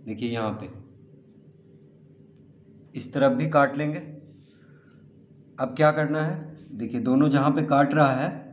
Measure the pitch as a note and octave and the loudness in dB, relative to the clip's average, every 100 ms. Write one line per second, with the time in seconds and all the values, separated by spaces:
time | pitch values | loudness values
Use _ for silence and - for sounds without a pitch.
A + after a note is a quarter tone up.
0 | - G#2 A#2+ A#2 A2 G2+ F#2+ - - - | -10 -8 -6 -4 -4 -6 -12 -16 -20 -20
1 | - - _ - - _ _ - - _ | -20 -20 _ -20 -20 _ _ -20 -20 _
2 | - - - _ - - - - - B2+ | -20 -20 -20 _ -20 -20 -20 -20 -18 -16
3 | - C#3+ C3+ B2 D3+ D3+ C#3 C#3+ D3+ D#3+ | -8 2 2 2 2 4 2 0 -6 -8
4 | - - - - _ _ _ - _ - | -12 -20 -20 -20 _ _ _ -20 _ -20
5 | - - _ - - - B2+ - D3+ D3+ | -20 -20 _ -20 -20 -8 -8 2 2 2
6 | D3 D#3 D#3 F#3 - - - G#2 A#2 B2 | -2 -2 -4 -6 -12 -18 -18 -10 -8 -4
7 | A#2 C3 D3 C#3 C#3+ - - C#3 C#3 D#3 | 0 2 4 4 2 0 2 2 4 4
8 | C#3+ B2+ E3 - - | 4 2 -4 -6 -18